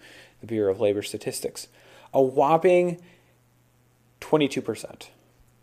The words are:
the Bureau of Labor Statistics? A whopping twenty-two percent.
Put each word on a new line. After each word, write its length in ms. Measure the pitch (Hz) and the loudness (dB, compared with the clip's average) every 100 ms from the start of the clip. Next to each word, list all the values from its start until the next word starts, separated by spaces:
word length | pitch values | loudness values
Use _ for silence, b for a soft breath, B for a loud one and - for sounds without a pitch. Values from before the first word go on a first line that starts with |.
| B B B B | B B B B
the 60 | 110 | -6
Bureau 240 | 110 101 | -2 0
of 100 | 95 | 2
Labor 200 | 104 101 | 0 0
Statistics? 640 | - 107 135 - - - - b b b b | -4 -10 -8 -8 -10 -10 -16 b b b b
A 80 | 135 | 2
whopping 800 | 131 139 143 160 185 180 175 175 b b b b _ _ _ _ _ _ _ _ | 2 2 2 4 4 4 2 -4 b b b b _ _ _ _ _ _ _ _
twenty-two 420 | - 156 139 127 | 0 2 2 -2
percent. 500 | 113 107 - - - _ _ _ _ _ | -6 -8 -12 -18 -20 _ _ _ _ _